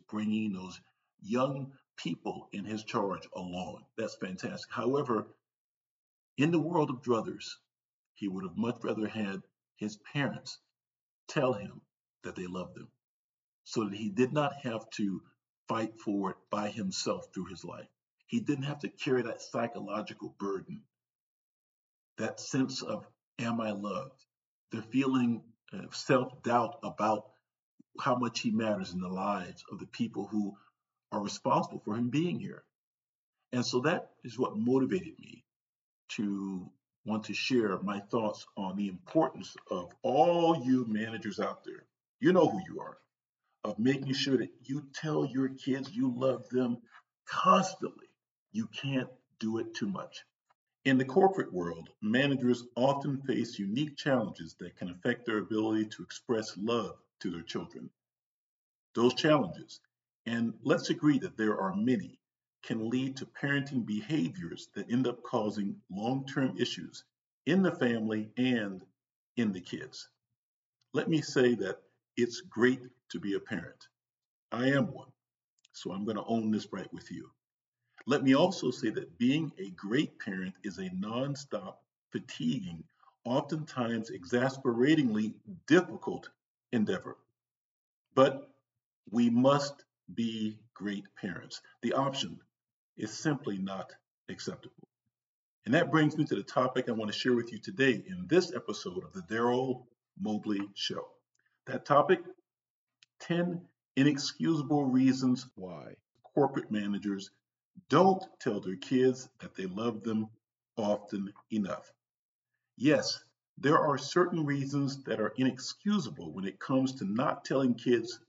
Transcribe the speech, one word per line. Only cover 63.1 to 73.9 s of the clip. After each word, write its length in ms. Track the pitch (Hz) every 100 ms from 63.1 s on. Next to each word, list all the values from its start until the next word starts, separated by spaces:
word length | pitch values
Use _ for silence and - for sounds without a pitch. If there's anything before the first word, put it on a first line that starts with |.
| 131
to 80 | -
parenting 640 | - 143 143 139 135 104
behaviors 800 | 104 104 156 165 95 85 - - -
that 160 | 95
end 160 | 120 123
up 160 | 120
causing 580 | - 123 107 104 98 - _
long-term 680 | 95 113 135 135 - 131 -
issues 440 | 120 - 80 - - _ _ _ -
in 160 | 185
the 120 | 185 175
family 560 | 127 113 107 107 107 -
and 480 | 127 120 104 95 - _ _ _ _ -
in 160 | 110
the 100 | 92
kids. 480 | 87 82 76 - - _ _ _ _ _ _ _ _
Let 160 | 147 -
me 140 | 156
say 320 | - 147 123 117
that 260 | 95 - _ _ _ -
it's 240 | 117 -
great 400 | - - 123 131 127 _ _
to 100 | -
be 140 | 98
a 60 | 95
parent. 480 | - 95 82 - -